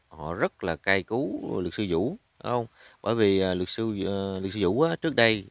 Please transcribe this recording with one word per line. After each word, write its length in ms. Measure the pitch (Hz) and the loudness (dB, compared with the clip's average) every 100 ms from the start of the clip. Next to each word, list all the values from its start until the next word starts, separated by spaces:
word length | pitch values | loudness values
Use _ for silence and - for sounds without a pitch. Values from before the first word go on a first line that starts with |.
| _ | _
họ 240 | 80 76 | -12 -8
rất 300 | 87 175 - | -4 -4 -4
là 120 | 95 80 | -6 -2
cay 280 | - 98 | 0 0
cú 380 | 92 113 160 - - 101 | 0 -2 -2 -6 -6 -4
luật 120 | 90 | -4
sư 120 | - 104 | -4 0
Vũ, 200 | 85 110 202 _ - | 0 0 -4 _ -12
đúng 80 | - | -4
không? 140 | 123 113 _ - _ | -2 -4 _ -20 _
Bởi 140 | - 117 | -2 4
vì, 240 | 104 98 | 4 6
à, 140 | 95 | 4
luật 160 | 90 92 | 0 -2
sư, 360 | - 113 104 92 | -2 -4 -2 -2
ờ, 340 | 98 98 95 | -2 -4 -4
luật 140 | 95 | -6
sư 60 | 104 | 0
Vũ 200 | 92 110 | 2 4
á, 140 | 165 165 | 2 0
trước 200 | 165 127 | -2 4
đây, 300 | 113 110 95 | 4 4 -4